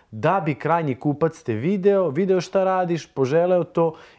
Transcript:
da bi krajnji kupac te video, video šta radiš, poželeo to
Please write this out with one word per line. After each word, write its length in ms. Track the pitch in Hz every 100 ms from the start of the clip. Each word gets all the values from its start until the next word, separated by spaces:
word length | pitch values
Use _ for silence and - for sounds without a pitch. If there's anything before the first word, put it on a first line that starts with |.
| -
da 320 | 110 147 190
bi 100 | 160
krajnji 400 | 143 151 165 156
kupac 480 | 120 151 143 165 -
te 120 | -
video, 560 | 110 143 208 190 202 175
video 300 | 135 190 185
šta 240 | 170 196
radiš, 420 | 190 185 180 170 -
poželeo 580 | - 131 160 175 180
to 300 | 165 - 165 160 -